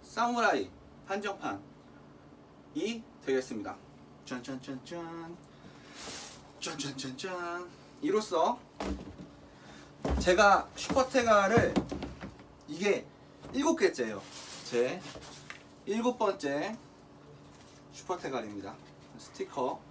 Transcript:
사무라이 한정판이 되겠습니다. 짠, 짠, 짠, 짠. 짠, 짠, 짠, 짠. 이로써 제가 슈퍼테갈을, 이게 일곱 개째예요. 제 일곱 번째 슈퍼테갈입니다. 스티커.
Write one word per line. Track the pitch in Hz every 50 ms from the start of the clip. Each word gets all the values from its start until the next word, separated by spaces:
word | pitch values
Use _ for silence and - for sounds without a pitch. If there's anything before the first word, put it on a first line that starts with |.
| -
사무라이 | - - 214 233 240 247 240 226 208 - - - - - - - - - - -
한정판이 | - 196 202 208 208 196 - - 139 101 98 - - - - - - - - - - - - - - - - - - - - - - - 151 170 214 233 226 226 - - - -
되겠습니다. | - 135 131 127 - 127 110 98 92 92 - - - - - - - - - -
짠, | - 131 127 120
짠, | - 135 127
짠, | - - 135 127 127
짠. | - 175 170 170 165 165 170 165 165 175 - - - - - - - - - - - - - - - - - - - - - - - - -
짠, | - 175 165 147
짠, | 143 139 131 131
짠, | - 135 127 -
짠. | - 190 185 180 175 175 170 175 180 175 - - - - - -
이로써 | - 151 185 214 214 - 180 160 165 - - - - - - - - 65 64 - - - - - - - - - - - - - - - - - - - - - - - - 127
제가 | 131 175 180 180 208 202 196 175 - - -
슈퍼테갈을, | - - - - 269 262 262 - 262 233 226 214 202 196 190 190 190 - - - - - - - - - - - - - - - - - - - - - -
이게 | 151 156 190 202 - - - - - - - - - - - - -
일곱 | 254 285 320 330 -
개째예요. | 214 180 - - 123 110 107 98 - - - - - - - - -
제 | - 123 120 120 131 151 190 - - - - - - - - - - - - - - - - -
일곱 | - 202 226 226 247 233 -
번째 | 220 202 190 196 - 139 139 147 165 202 226 - - - - - - - - - - - - - - - - - - - - - - - -
슈퍼테갈입니다. | - - - 180 175 - 160 131 123 110 107 104 101 95 95 - - - - - - - - - -
스티커. | - - - - 127 - - 139 127 135 135 - - -